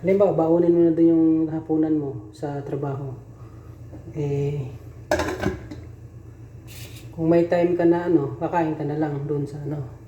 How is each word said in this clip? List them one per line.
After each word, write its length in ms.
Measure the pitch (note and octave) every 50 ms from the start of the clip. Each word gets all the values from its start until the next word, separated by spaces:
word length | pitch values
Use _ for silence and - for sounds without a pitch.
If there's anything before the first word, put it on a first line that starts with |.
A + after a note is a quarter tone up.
| -
Halimbawa, 400 | F3 F#3+ G3+ G#3 F#3 D#3+ D#3+ D#3+
baunin 240 | D#3+ E3 F3 E3+ E3+
mo 100 | F3 E3+ E3+
na 80 | E3+ D#3+
doon 160 | D#3+ E3 E3
yung 160 | E3 E3 D#3+ D#3+ D#3+ D#3+ D#3+ D#3
hapunan 480 | D#3 D#3+ D#3 - D#3 D#3 D#3 D#3 D#3
mo 320 | D3+ C#3+ C3+ B2 A#2+ - -
sa 320 | - - - C#3+ C#3+ C#3+
trabaho. 560 | C3+ - D3 C#3 C#3+ C#3+ C3+ B2+ C#3+ C3+ B2 - - - - - - - - - - - - - - - - - - - -
Eh, 560 | D#3 D3 C#3+ C#3+ C#3 C#3+ C#3+ D3 C#3+ C3 A#2 - - - - - - - - - - - - F#4 - - - F#4 - - - - - - - - - - - - - - - - - - - - - - - - - - - - - - - -
kung 80 | - D#3+
may 240 | D#3+ E3+ E3+ E3+ E3+
time 240 | F3+ F3 E3+ E3+ F3
ka 160 | E3+ E3+ E3+
na, 160 | E3+ F3 F3
ano, 320 | F3 E3+ D3+ C#3 C3+ -
kakain 400 | - E3+ D#3 F3 F3 E3 D#3 D3+
ka 80 | D3 D3
na 160 | C#3+ D3 D3+
lang 240 | D#3 D3+ C#3+ C#3 C#3
doon 240 | D3+ D3+ C#3+ C#3+ -
sa 80 | - D3 C#3+
ano. 320 | C#3 D3+ D3 C3 - - - -